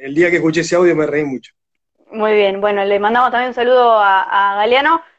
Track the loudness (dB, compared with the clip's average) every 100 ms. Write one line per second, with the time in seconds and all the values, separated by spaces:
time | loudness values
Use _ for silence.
0 | -8 -2 0 2 0 -2 -2 2 2 2
1 | -2 -2 -4 -8 -12 _ _ _ _ _
2 | _ -4 0 2 0 0 -2 -2 0 0
3 | 0 0 0 0 -4 -2 2 4 4 4
4 | 2 0 0 -2 -2 -2 0 0 2 -2
5 | -4